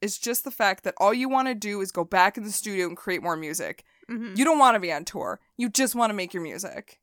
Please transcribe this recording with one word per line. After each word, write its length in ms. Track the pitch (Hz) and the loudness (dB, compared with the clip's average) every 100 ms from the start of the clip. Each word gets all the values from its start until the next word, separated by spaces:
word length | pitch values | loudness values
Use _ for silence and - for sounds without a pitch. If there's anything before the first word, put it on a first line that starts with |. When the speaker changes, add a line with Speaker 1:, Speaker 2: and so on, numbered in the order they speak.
Speaker 1:
is 180 | 202 - | -6 -4
just 260 | 233 240 | -4 -4
the 60 | 269 | -4
fact 320 | - 202 190 | 0 0 0
that 100 | 190 - | -4 2
all 140 | 196 | 2
you 160 | 247 262 | 2 2
wanna 260 | 262 262 | 0 0
do 260 | 226 208 202 | -2 -4 -4
is 100 | 190 | -4
go 120 | - | -4
back 340 | 170 185 190 214 | 0 4 4 2
in 60 | |
the 60 | 208 | -6
studio 360 | 196 220 196 175 | -6 -2 -2 -2
and 100 | 175 | -4
create 260 | - 175 | -4 -2
more 140 | 170 160 | -2 -2
music. 480 | 156 160 80 - _ _ - | -4 -6 -6 -8 _ _ -10
Speaker 2:
Mm-hmm. 240 | 233 226 190 | -8 -4 2
Speaker 1:
You 80 | 302 | 4
don't 120 | 302 | 8
wanna 220 | 262 226 | 8 6
be 120 | 175 | 0
on 120 | 151 | -4
tour. 360 | 170 196 - - _ - | -6 -6 -6 -8 _ -6
You 100 | 240 | -2
just 260 | 233 262 | 0 0
wanna 200 | 240 226 | 2 0
make 180 | 208 180 | 0 -6
your 100 | 185 | -6
music. 560 | 160 131 190 - - - | -8 -8 -10 -10 -14 -16